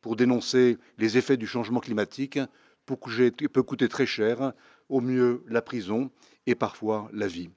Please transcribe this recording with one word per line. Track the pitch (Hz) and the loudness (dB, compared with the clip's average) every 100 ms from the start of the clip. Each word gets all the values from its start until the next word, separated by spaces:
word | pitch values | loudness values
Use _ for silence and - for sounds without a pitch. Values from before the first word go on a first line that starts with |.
pour | 117 110 | -6 0
dénoncer | 123 123 - 127 123 120 _ - | 2 2 2 4 4 2 _ -2
les | 113 117 | 2 2
effets | 123 135 | 2 0
du | 107 | 0
changement | 123 107 123 | -6 -2 -4
climatique, | 117 107 101 - 135 143 135 _ _ _ | -2 -4 -4 -4 -6 -6 -6 _ _ _
pour | - 131 | -10 -10
que | - | -6
j'ai, | 113 123 | 2 2
peut | 113 147 - | 2 -2 0
coûter | 123 135 123 | 0 0 -2
très | - | 0
cher, | 127 - 110 117 135 127 _ _ _ | -2 0 0 0 -4 -6 _ _ _
au | 135 | -2
mieux | 123 127 123 123 - | 0 2 2 2 -2
la | 117 | -2
prison | 113 123 92 107 131 _ _ _ | -2 -8 -4 -2 -4 _ _ _
et | - | -2
parfois | 117 110 - 107 107 104 | 0 -2 -4 -4 -4 -4
la | 104 101 | -6 -6
vie. | 85 85 | -6 -12